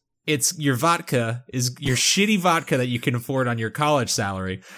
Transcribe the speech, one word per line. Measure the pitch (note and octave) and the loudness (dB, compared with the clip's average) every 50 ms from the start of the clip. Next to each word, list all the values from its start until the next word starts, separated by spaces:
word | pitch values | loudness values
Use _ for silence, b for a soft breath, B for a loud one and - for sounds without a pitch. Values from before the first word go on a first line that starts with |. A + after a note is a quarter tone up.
| _ _ _ _ _ | _ _ _ _ _
it's | - D3+ C#3+ - - F3+ | -2 -2 0 0 -2 -2
your | - D3+ C#3 C3 | 0 0 0 2
vodka, | A2+ D3+ E3 E3+ E3+ - - D3 B2 A#2 A2+ A#2 B2 - - | 2 2 2 2 0 0 -2 0 0 0 0 -4 -6 -10 -6
is | - B2+ B2 B2+ B2+ - | -4 -2 -2 -2 -4 -4
your | C#3+ C#3 B2+ | -2 -2 0
shitty | A#2+ - - - F#3+ G3+ G#3 G#3+ G3 | 2 2 2 2 2 4 4 2 2
vodka | F3 F3+ E3 E3 D#3 - D#3 | 4 2 2 2 0 0 0
that | C3 B2 | 0 0
you | B2+ B2 A#2 | 0 -2 -2
can | - C#3 B2 | 0 0 -2
afford | A#2+ A#2+ - C3+ C3 B2+ B2 | -2 -4 -2 -2 0 0 0
on | A#2+ | 0
your | A2+ A2+ A2 | -2 -2 -4
college | A2 D3 D3+ D3+ D3+ C#3 A#2 - | -2 0 2 2 2 2 2 0
salary, | - - G#2+ G2 G2 F#2+ F#2+ F#2+ F#2 F#2 B B B | -2 -2 -2 -2 -2 -4 -4 -4 -6 -6 B B B